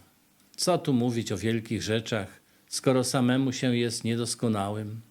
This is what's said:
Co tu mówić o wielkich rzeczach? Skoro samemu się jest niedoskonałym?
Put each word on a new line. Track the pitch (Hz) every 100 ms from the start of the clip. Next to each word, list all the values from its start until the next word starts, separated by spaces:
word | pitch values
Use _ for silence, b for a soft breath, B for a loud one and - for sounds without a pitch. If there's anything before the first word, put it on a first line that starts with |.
| - _ _ _ _ -
Co | - 170
tu | -
mówić | 123 123 117 104
o | 98
wielkich | 110 117 110 104
rzeczach? | 85 113 113 110 92 - b b b
Skoro | - 139 127
samemu | 123 135 123 131 135
się | 123 131 120
jest | 120 113
niedoskonałym? | 113 117 117 - 117 107 98 107 107 110 -